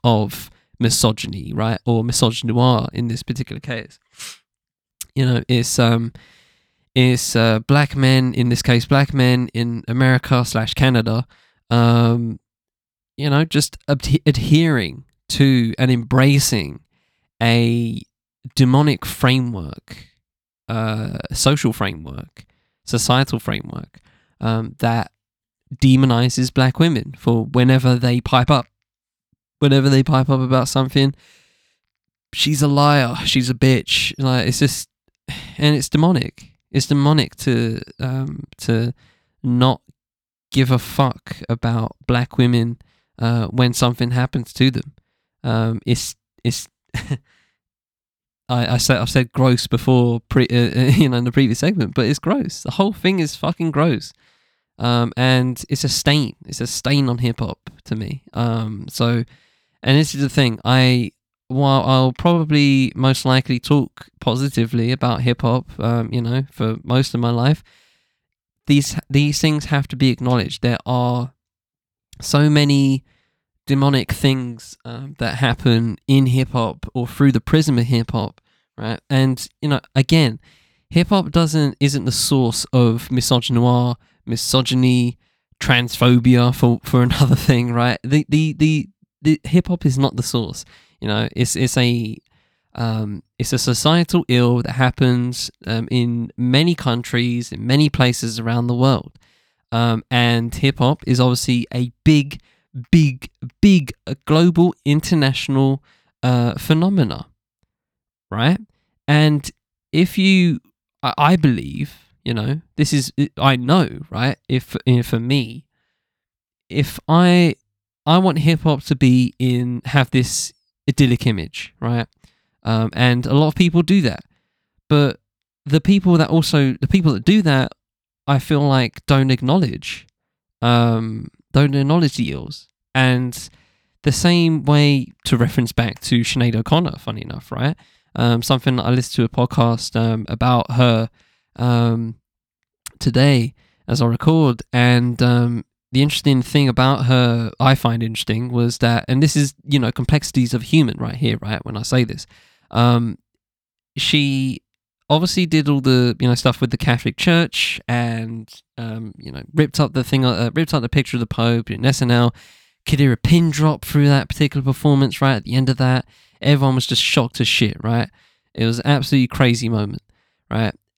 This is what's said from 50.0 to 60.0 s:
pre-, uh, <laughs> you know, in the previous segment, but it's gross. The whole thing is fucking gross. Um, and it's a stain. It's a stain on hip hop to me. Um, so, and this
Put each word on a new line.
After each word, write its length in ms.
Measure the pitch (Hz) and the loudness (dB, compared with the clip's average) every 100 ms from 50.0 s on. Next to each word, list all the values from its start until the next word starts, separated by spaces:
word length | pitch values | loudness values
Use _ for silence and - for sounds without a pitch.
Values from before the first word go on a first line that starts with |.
| 120 117 - | 2 -2 -2
pre-, 180 | - 127 | 0 2
uh, 440 | 120 120 117 127 | 2 0 2 2
<laughs> 0 | |
you 180 | 131 143 | 2 2
know, 80 | 123 | 0
in 60 | |
the 80 | 123 | -2
previous 280 | 120 135 120 | 0 0 0
segment, 360 | 147 196 107 - | -2 -2 -4 -2
but 100 | 117 | -2
it's 140 | 147 | -2
gross. 440 | - 277 - - | -2 -4 -4 -10
The 80 | - | -8
whole 220 | - 196 | -4 -4
thing 260 | 202 185 190 | -2 -2 -2
is 160 | 151 - | -2 -4
fucking 360 | 156 175 165 | -6 -4 -4
gross. 420 | 147 160 120 - - _ _ _ _ _ - | 0 0 -2 -6 -20 _ _ _ _ _ -6
Um, 360 | 120 120 120 - | -2 0 0 0
and 480 | 127 127 127 123 - | 2 2 0 -4 -6
it's 140 | 143 | -4
a 60 | 135 | -4
stain. 460 | - - 147 131 - - | -2 0 0 -2 -6 -14
It's 160 | - | -10
a 60 | 120 | -8
stain 400 | - 123 143 135 | -6 -2 0 0
on 120 | 120 | -2
hip 200 | 123 117 | -4 -4
hop 300 | 107 - - - - | -6 -10 -16 -18 -10
to 100 | 110 | -8
me. 280 | 104 135 _ | -8 -12 _
Um, 540 | - 117 117 110 107 - | -6 -4 -4 -6 -10 -10
so, 340 | - 120 117 120 _ _ _ _ _ | -4 -2 -2 -4 _ _ _ _ _
and 160 | - | 2
this 160 | 139 | 2